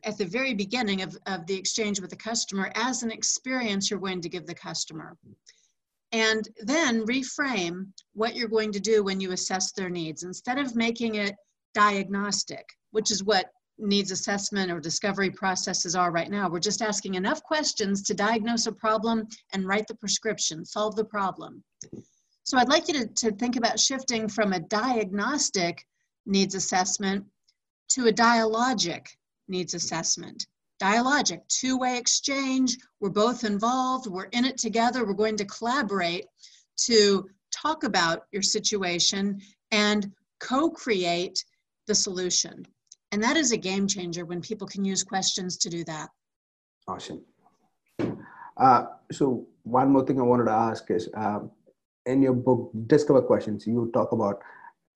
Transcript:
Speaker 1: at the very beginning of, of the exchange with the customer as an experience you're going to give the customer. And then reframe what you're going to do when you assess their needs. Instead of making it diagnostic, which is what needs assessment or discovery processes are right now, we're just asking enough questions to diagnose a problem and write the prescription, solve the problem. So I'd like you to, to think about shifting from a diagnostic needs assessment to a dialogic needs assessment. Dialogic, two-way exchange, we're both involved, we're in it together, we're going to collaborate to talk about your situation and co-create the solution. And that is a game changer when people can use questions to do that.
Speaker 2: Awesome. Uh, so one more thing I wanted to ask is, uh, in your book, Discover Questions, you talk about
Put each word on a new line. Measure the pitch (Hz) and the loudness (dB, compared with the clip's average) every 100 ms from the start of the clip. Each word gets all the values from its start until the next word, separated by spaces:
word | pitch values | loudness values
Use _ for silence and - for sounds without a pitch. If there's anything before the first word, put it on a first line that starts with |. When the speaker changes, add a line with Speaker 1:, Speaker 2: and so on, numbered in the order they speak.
Speaker 1:
at | 220 208 | -8 -6
the | |
very | 185 226 269 | -4 -2 -2
beginning | 208 202 247 214 190 | -2 -2 -2 -2 -2
of, | 185 - 202 | -4 -8 -8
of | 185 165 | -8 -4
the | 190 | -6
exchange | 190 - 208 196 | -4 -2 -2 -4
with | 180 | -6
the | 190 | -12
customer | 214 233 - 196 190 214 | -6 -4 -4 -4 -4 -2
as | 247 240 | -2 -2
an | 226 | -4
experience | 220 - - 254 262 233 196 196 | -4 -4 -4 -4 -2 -2 -2 -2
you're | 196 | -2
going | 190 185 | -4 -6
to | 165 | -6
give | 180 156 | -8 -10
the | |
customer. | 170 170 170 - 156 165 170 - - _ _ _ _ _ _ _ | -12 -10 -8 -8 -10 -14 -18 -20 -20 _ _ _ _ _ _ _
And | 226 220 220 220 - | 0 2 0 -2 -8
then | 214 311 294 226 220 | -2 2 2 2 0
reframe | 262 254 - 277 214 170 180 190 - - | -2 -2 -2 -2 -2 -2 -4 -10 -16 -12
what | 202 220 | -4 -4
you're | 240 226 | -2 -2
going | 220 214 | 0 0
to | 202 | -2
do | 208 214 | 2 4
when | 196 190 | 4 0
you | 190 | -2
assess | 185 - 190 190 | -4 -2 -2 -2
their | - 185 | -4 -4
needs. | 175 160 147 | -4 -6 -8
Instead | 180 185 - 262 | -12 -10 -4 -2
of | 269 | -2
making | 226 226 226 233 214 | 0 0 0 -2 -2
it | 202 196 _ _ _ | -2 -4 _ _ _
diagnostic, | 214 208 202 190 196 202 196 - 156 - - _ | 4 4 4 -2 -2 -2 -2 -4 -10 -16 -20 _
which | 214 214 | -2 0
is | 202 | 0
what | 196 190 180 _ _ - | 2 2 0 _ _ -6
needs | 208 202 190 | 0 2 2
assessment | 185 - 202 - 202 185 | -2 -4 -4 -2 -2 -2
or | 170 | -2
discovery | 160 - 208 196 190 | -4 -2 -2 0 0
processes | - 190 185 - 180 180 | 0 -2 -2 -2 -2 0
are | 180 175 | 2 2
right | 165 165 | 0 -2
now, | 202 185 | -2 -2
we're | 170 | 0
just | 202 196 | -2 0
asking | 214 202 196 | -2 -2 -2
enough | 185 202 311 | -2 0 -2
questions | - 302 - - 202 196 | -2 -2 0 -2 0 0
to | - | -2
diagnose | 185 202 226 226 233 226 | 0 0 0 0 -2 -2
a | |
problem | 202 220 220 226 226 220 - _ | -2 0 0 2 0 -2 -10 _
and | 190 190 | -4 0
write | 208 214 | 0 -2
the | 226 | -6
prescription, | 202 - 220 196 - 156 | -4 -2 -2 -2 -4 -6
solve | 175 208 214 208 | -8 -4 -2 -2
the | |
problem. | 214 208 190 180 - - - - - - - _ _ _ | -4 -2 -4 -4 -12 -18 -20 -20 -18 -18 -18 _ _ _
So | - 262 | 0 2
I'd | 247 | 4
like | 320 330 | 4 2
you | |
to, | 302 220 | -2 -2
to | - 226 | -2 -2
think | 202 240 240 | 0 -2 0
about | 220 - | 0 2
shifting | - 269 - 226 214 | 0 0 -2 -2 -2
from | 226 208 | 0 0
a | 185 | 0
diagnostic | 165 208 247 233 196 202 220 294 - 196 170 170 - _ _ _ | 0 0 0 0 0 -2 -2 0 -2 0 -2 -4 -12 _ _ _
needs | - 196 196 | 0 2 2
assessment | 190 - 190 196 - 196 196 - _ _ _ _ _ - | 0 -2 0 0 0 -2 -2 -6 _ _ _ _ _ -4
to | 262 233 | 2 4
a | |
dialogic | 214 233 233 220 220 254 226 170 - - - _ _ - | 6 6 6 4 2 2 0 -2 -4 -10 -20 _ _ -8
needs | 185 175 | -6 -4
assessment. | 170 - 165 - - - - - _ _ - | -6 -4 -4 -2 -4 -6 -10 -12 _ _ -2
Dialogic, | 190 226 254 285 196 170 - | 2 4 4 2 2 -2 -2
two-way | - 254 254 254 247 | -2 0 0 0 0
exchange, | 240 - - 269 269 262 254 - - - | 0 0 0 0 0 2 2 0 -8 -6
we're | 202 | -2
both | 202 226 247 | 2 2 2
involved, | 214 202 226 262 254 262 220 | -2 0 2 2 0 -2 -4
we're | 185 190 | -8 -4
in | 240 | 0
it | 262 262 | 0 0
together, | 226 220 240 254 | -2 2 2 2
we're | 208 | 0
going | 196 220 214 | 0 0 0
to | |
collaborate | 202 - 233 269 202 196 170 175 - _ - - _ - - | -4 -4 -2 0 0 0 0 -2 -6 _ -20 -20 _ -4 4
to | 226 202 190 190 _ _ | 8 8 6 0 _ _
talk | - 294 311 | -4 -2 0
about | 277 190 165 165 - | 0 2 2 0 -4
your | 202 | -4
situation | 196 214 208 208 180 175 - 196 202 196 - _ - | 0 0 0 0 0 0 0 2 -2 -4 -10 _ -2
and | 214 208 208 202 - _ - | 2 4 2 0 -8 _ -14
co-create | - 262 330 - 262 196 175 175 190 - - _ _ _ - | -2 2 2 0 -2 0 2 0 -2 -6 -8 _ _ _ -2
the | |
solution. | 208 208 180 180 - 175 180 180 _ _ - _ | 0 0 -2 -2 -2 -2 -8 -20 _ _ -20 _
And | 208 | 0
that | 233 311 | 2 2
is | 285 | 2
a | 208 | 0
game | 180 190 196 | 0 0 0
changer | 202 175 170 | -2 -6 -6
when | 170 175 | -6 -8
people | 160 208 190 | -8 -8 -8
can | 190 | -4
use | 196 185 | -2 -2
questions | - 196 190 - 180 170 | -2 -2 -2 -2 -4 -4
to | 196 | -4
do | 170 | -4
that. | 165 156 156 _ _ _ _ _ _ _ - | -8 -10 -12 _ _ _ _ _ _ _ -12
Speaker 2:
Awesome. | 92 - - - _ _ _ _ _ _ - - - - - - - | -12 -10 -14 -16 _ _ _ _ _ _ -4 -4 -4 -12 -20 -12 4
Uh, | 131 117 - - - | 6 6 4 -8 -10
so | - 139 117 - _ | 0 0 0 -6 _
one | 113 127 135 | 0 4 6
more | 139 131 | 6 4
thing | 135 | 2
I | |
wanted | 123 123 | 4 4
to | 110 | 4
ask | 110 113 110 - | 4 2 0 -2
is, | 90 - 107 | -2 -2 -4
uh, | 104 104 107 - _ _ _ _ 123 | -4 -4 -6 -14 _ _ _ _ 0
in | 135 | 4
your | 131 | 4
book, | 123 123 120 - 113 113 | 4 4 4 2 -6 4
Discover | 151 147 135 | 6 8 6
Questions, | - 107 - 104 107 | 6 4 2 -4 -2
you | 120 117 | 0 2
talk | 117 107 | 2 2
about | 117 101 101 - - - - _ | 2 0 -2 -8 -20 -20 -20 _